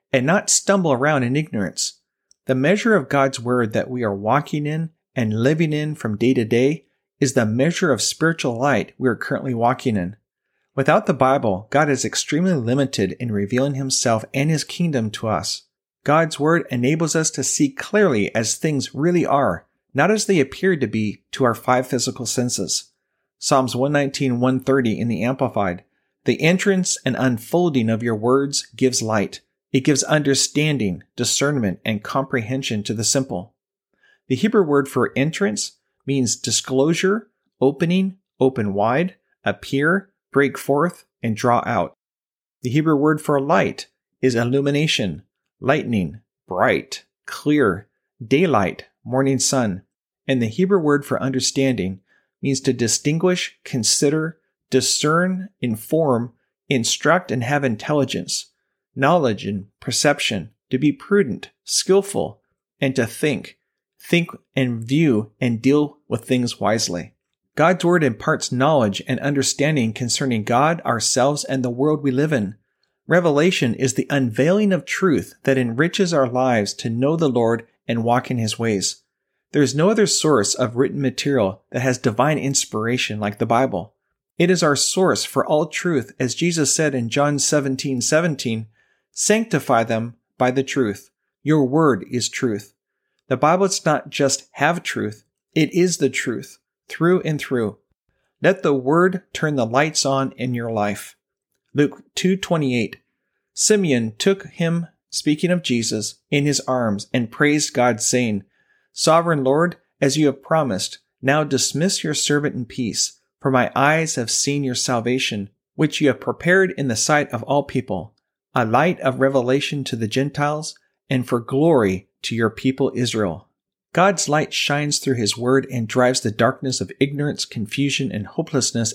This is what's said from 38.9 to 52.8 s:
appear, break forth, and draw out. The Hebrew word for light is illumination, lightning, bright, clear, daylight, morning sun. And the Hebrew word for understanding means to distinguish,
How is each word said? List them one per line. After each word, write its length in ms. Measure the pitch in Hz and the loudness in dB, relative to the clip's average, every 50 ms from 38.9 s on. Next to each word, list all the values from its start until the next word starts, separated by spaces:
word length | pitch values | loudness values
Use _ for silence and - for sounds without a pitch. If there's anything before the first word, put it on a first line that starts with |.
| 123 143 175 185 - _ _ _ _ _ _ | 2 0 -2 -2 -6 _ _ _ _ _ _
appear, 640 | 104 101 - - - - 139 143 156 175 196 190 _ _ _ _ _ | -4 -4 -4 -6 -4 -2 0 2 2 2 0 -2 _ _ _ _ _
break 260 | - 135 143 135 - - | 2 2 2 2 0 -6
forth, 480 | - - 139 143 156 175 - - _ _ _ _ | -4 -2 0 0 0 -2 -4 -8 _ _ _ _
and 140 | - 117 110 | -4 -4 -4
draw 260 | 107 - 123 120 117 - | 0 2 2 2 2 2
out. 280 | - 120 98 85 - - _ _ _ _ _ _ _ _ _ _ _ _ _ | 0 -2 -2 -2 -2 -6 _ _ _ _ _ _ _ _ _ _ _ _ _
The 100 | - 127 | -8 -2
Hebrew 240 | 113 151 151 160 156 | 0 0 2 2 2
word 260 | 139 143 151 156 151 | 2 2 2 2 0
for 180 | - - 151 143 | 0 0 0 0
light 480 | 135 143 165 190 165 - - - - _ _ _ _ _ _ _ | 2 2 2 2 2 0 -4 -8 -14 _ _ _ _ _ _ _
is 120 | - 131 120 | 0 2 2
illumination, 880 | 113 117 120 127 139 143 143 143 147 156 156 - - 120 95 76 73 - _ _ _ _ _ _ _ | 2 0 2 0 0 0 2 0 0 0 0 0 -2 -2 -4 -4 -8 -14 _ _ _ _ _ _ _
lightning, 600 | 101 - 139 156 - - 120 104 90 76 101 110 _ _ _ _ _ _ | -2 0 0 0 0 -2 0 0 -2 -2 -6 -12 _ _ _ _ _ _
bright, 560 | 92 90 104 110 101 - - _ - - _ _ _ _ _ | -2 0 2 2 2 0 -2 _ -14 -16 _ _ _ _ _
clear, 600 | - - - - 147 151 147 135 104 87 90 107 _ _ _ _ _ _ _ 123 | -16 -16 -6 -2 0 2 4 4 2 2 0 -6 _ _ _ _ _ _ _ -4
daylight, 600 | 113 135 139 185 175 135 107 98 85 - - - _ _ _ _ | 0 2 2 4 4 2 2 2 0 -4 -8 -16 _ _ _ _
morning 340 | 113 120 131 135 135 135 123 | -6 -2 0 0 2 0 0
sun. 460 | - - - 135 120 107 90 92 - _ _ _ _ _ _ _ _ - | 0 0 0 0 0 0 -2 -6 -10 _ _ _ _ _ _ _ _ -2
And 140 | 139 127 | -2 0
the 60 | 120 110 | 0 -2
Hebrew 320 | 110 - 180 185 202 190 | 0 0 2 2 2 2
word 260 | 160 147 143 143 143 | 2 2 2 0 0
for 160 | - 135 - | -2 -6 -4
understanding 800 | - 135 135 131 123 - - 135 135 135 127 110 92 92 95 95 _ _ _ _ _ _ _ _ | -2 -2 -2 -2 -2 -2 0 0 0 0 0 0 -2 -4 -6 -10 _ _ _ _ _ _ _ _
means 200 | - 139 135 135 | -4 -4 -4 -2
to 120 | - 135 127 | 0 -2 0
distinguish, 840 | 120 | 0